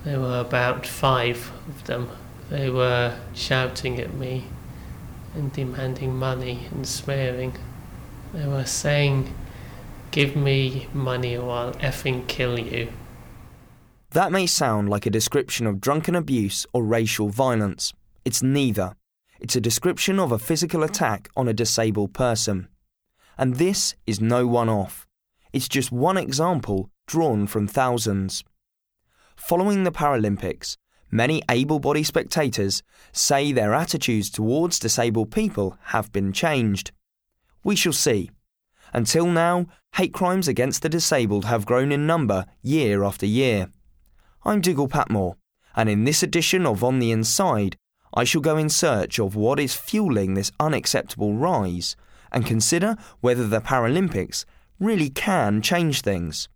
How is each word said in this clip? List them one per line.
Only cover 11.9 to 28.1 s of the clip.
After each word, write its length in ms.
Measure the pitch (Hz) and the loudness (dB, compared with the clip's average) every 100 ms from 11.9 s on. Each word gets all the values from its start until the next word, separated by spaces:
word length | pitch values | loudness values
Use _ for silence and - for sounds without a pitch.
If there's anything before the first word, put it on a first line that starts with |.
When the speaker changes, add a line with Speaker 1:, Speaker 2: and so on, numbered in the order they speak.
| 131 139 127 127 | -2 -2 -2 -4
Speaker 1:
kill 300 | - 123 120 | -2 -2 -2
you." 300 | 117 127 - - - - - - - - - - - _ _ | -4 -6 -6 -10 -16 -18 -20 -20 -20 -20 -20 -20 -20 _ _
Speaker 2:
That 200 | 160 185 | 0 2
may 160 | 190 175 | 2 0
sound 420 | - 139 107 101 | 2 2 2 2
like 160 | 104 107 | 0 0
a 60 | |
description 560 | 107 - 147 - - 113 | 0 0 -2 -2 -2 -2
of 140 | 98 | -2
drunken 340 | 113 147 160 175 | 0 0 2 -2
abuse 500 | 151 131 98 - - | 0 0 0 -2 -4
or 100 | 123 | -2
racial 440 | 110 117 110 - 104 | 2 2 2 0 -2
violence. 680 | 104 131 117 104 - - - _ _ | 2 2 2 0 -2 -8 -8 _ _
It's 180 | - 113 | -4 -2
neither. 540 | 131 143 135 101 92 95 _ _ _ _ | 2 2 2 0 -4 -6 _ _ _ _
It's 180 | 113 127 | -4 0
a 40 | |
description 560 | 113 113 180 - - 196 | 0 0 0 0 0 2
of 140 | 175 | 2
a 80 | 113 | 0
physical 420 | - 160 170 170 | 0 0 0 0
attack 480 | 156 - 147 101 - - | 0 0 0 -2 -6 -2
on 140 | 127 | 0
a 40 | |
disabled 600 | 107 113 - 110 104 104 | 0 0 2 2 2 -2
person. 560 | - 127 110 - 95 90 _ _ _ _ _ _ - | 0 0 0 0 -4 -6 _ _ _ _ _ _ -2
And 180 | 131 127 | -2 2
this 400 | 175 196 - - - | 2 2 -2 -4 -6
is 140 | 101 | -2
no 260 | 110 120 127 | 2 2 4
one-off. 580 | 120 113 107 95 - - _ _ _ _ | 2 2 0 -2 -8 -20 _ _ _ _
It's 160 | 135 131 | -4 -2
just 240 | 139 123 | -2 -2
one 260 | 123 151 190 | 0 2 2
example 720 | 151 135 165 170 107 98 92 _ - | 0 0 0 0 0 -2 -2 _ -4
drawn 400 | 160 160 110 101 | 0 2 2 0
from 220 | 107 104 | 0 -2
thousands. 760 | - 131 120 110 | 0 0 2 0